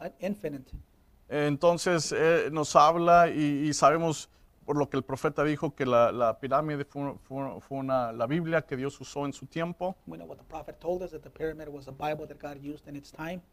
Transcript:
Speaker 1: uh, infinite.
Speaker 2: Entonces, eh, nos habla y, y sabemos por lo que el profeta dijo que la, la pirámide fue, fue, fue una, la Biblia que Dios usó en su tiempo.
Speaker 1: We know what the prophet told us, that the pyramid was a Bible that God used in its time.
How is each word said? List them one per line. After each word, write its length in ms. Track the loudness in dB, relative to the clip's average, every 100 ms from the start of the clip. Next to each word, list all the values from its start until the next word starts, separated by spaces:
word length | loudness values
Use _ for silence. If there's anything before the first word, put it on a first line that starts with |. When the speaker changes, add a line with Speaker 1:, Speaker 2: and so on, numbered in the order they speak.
Speaker 1:
uh, 80 | -14 -8
infinite. 520 | -6 -6 -8 -10 -12 -18 -18 _ _ _ -6
Speaker 2:
Entonces, 800 | -2 0 2 2 2 2 0 0
eh, 380 | 2 4 4 2
nos 240 | -2 4 6
habla 540 | 6 6 6 8 8
y, 380 | 4 0 0 -2
y 40 |
sabemos 560 | 4 6 6 2 -2 -8 _ _ _ -4
por 120 | -2
lo 100 | 0
que 100 | -2
el 60 |
profeta 400 | -4 -2 -2 0
dijo 300 | 0 0 -4
que 100 | -2
la, 280 | 2 6 6
la 280 | 4 0 0
pirámide 460 | -2 -2 0 -4 -8
fue, 300 | -8 -8 -10 -12
fue, 320 | -10 -8 -10
fue 180 | -10 -8
una, 320 | -2 -2 -2
la 160 | -4 -2
Biblia 340 | -2 0 -2
que 160 | -2 -6
Dios 240 | -6 -8
usó 240 | -12 -8 -8
en 80 |
su 140 | -8 -10
tiempo. 480 | -6 -6 -6 -8 -8 -14
Speaker 1:
We 100 | -16
know 100 | -16
what 100 | -18
the 60 |
prophet 360 | -16 -14 -14 -10
told 220 | -6 -6
us, 80 | -6
that 100 | -12
the 80 | -18
pyramid 380 | -8 -8 -8 -12
was 180 | -14 -16
a 40 |
Bible 360 | -8 -6 -6 -8
that 100 | -14
God 180 | -14 -12
used 240 | -12 -14 -14
in 80 | -16
its 160 | -16
time. 300 | -12 -10 -10 -14